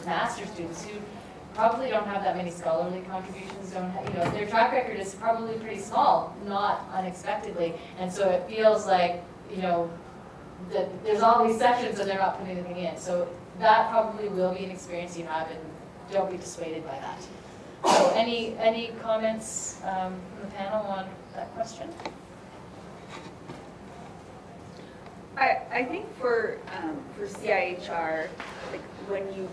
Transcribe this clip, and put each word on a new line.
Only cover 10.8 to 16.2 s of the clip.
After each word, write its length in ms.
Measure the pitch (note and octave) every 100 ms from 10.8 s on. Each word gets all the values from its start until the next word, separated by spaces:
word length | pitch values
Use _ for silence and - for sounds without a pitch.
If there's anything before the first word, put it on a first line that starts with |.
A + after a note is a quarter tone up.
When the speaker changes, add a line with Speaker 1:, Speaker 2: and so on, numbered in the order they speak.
| F3+ F#3
Speaker 1:
there's 180 | A3 G#3
all 240 | A#3 A#3 A3+
these 140 | A3
sections 400 | B3+ A#3+ G#3 G3
and 100 | G3
they're 80 | G3
not 220 | F#3 -
putting 180 | F#3 F3+
anything 200 | F3+ F3+
in. 180 | F3 -
So 320 | F3+ F3+ F3 - - F3+
that 320 | A3 A3+ -
probably 380 | A3+ G#3 G#3 G#3
will 240 | F3+ F#3
be 100 | F3+
an 80 | F#3
experience 460 | F3+ - F3 F3 E3+
you 80 | E3
have, 260 | D#3+ D#3+
and 80 | - D#3+ - - - -
don't 220 | G3